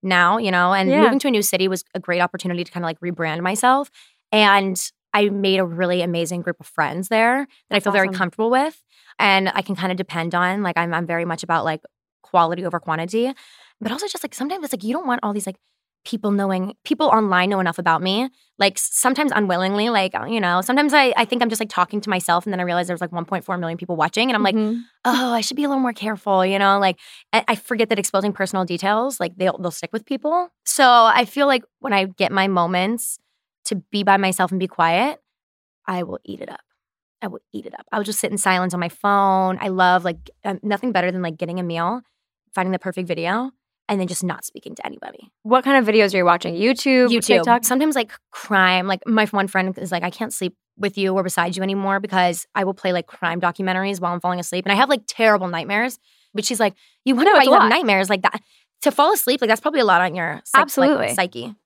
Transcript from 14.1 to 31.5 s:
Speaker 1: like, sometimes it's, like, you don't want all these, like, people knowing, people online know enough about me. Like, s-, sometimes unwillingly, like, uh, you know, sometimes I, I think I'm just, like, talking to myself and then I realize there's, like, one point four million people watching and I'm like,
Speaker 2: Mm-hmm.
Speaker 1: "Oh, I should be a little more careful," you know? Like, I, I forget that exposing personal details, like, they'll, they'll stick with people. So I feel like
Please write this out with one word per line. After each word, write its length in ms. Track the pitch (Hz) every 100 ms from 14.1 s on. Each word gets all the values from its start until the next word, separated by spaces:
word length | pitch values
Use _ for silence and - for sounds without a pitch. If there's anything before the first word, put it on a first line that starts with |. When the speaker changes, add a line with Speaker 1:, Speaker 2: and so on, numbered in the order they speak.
| 359
Speaker 1:
like, 120 | -
sometimes 300 | - 285 381
it's, 80 | 302
like, 120 | 214
you 80 | 208
don't 140 | 285 330
want 140 | 240
all 80 | 214
these, 140 | 208 202
like, 100 | 190 _ _ _ _
people 260 | - 220 208
knowing, 440 | 202 196 190 185 -
people 240 | - - 302
online 420 | 220 214 180 185
know 80 | 202
enough 200 | 180 170
about 220 | 175 160
me. 300 | 180 196 262 _ _ _
Like, 160 | 196
s-, 160 | 190 -
sometimes 400 | - 254 262 294
unwillingly, 560 | - 208 175 185 202 220
like, 240 | 226 190
uh, 120 | - 117
you 140 | 226
know, 200 | 185 180
sometimes 340 | 185 262 294
I, 180 | 294 262 -
I 80 |
think 180 | 226 240
I'm 60 | 233
just, 120 | 214
like, 80 | 220
talking 320 | - 180 208
to 80 | 208
myself 360 | 190 175 175 190
and 60 |
then 80 | 185
I 20 |
realize 240 | 180 175 180
there's, 140 | 175
like, 100 | 175
one 140 | 175
point 200 | 170 190
four 140 | 160 180
million 180 | 165 170
people 200 | 175 170
watching 320 | 160 214 254
and 80 | 226
I'm 60 |
like, 120 | 202
Speaker 2:
Mm-hmm. 260 | 220 214 233 240 _
Speaker 1:
"Oh, 280 | - 247 254
I 80 | 233
should 160 | 214 262
be 80 |
a 40 | 294
little 140 | 277
more 100 | 254
careful," 540 | 233 208 208 - 190 185
you 120 | 196
know? 200 | 196 196
Like, 200 | 196 180 - - _
I, 120 | 226 -
I 60 | 220
forget 320 | - 233 220
that 100 | 208
exposing 340 | 196 196 202
personal 320 | 196 190 196
details, 540 | 180 175 196 214 254 262
like, 180 | 170 180
they'll, 220 | 185 151
they'll 120 | 175
stick 200 | 156 170
with 120 | 220
people. 460 | - 269 294 339 349 _
So 200 | - -
I 400 | 262 240 226 220
feel 220 | 240 -
like 180 | 285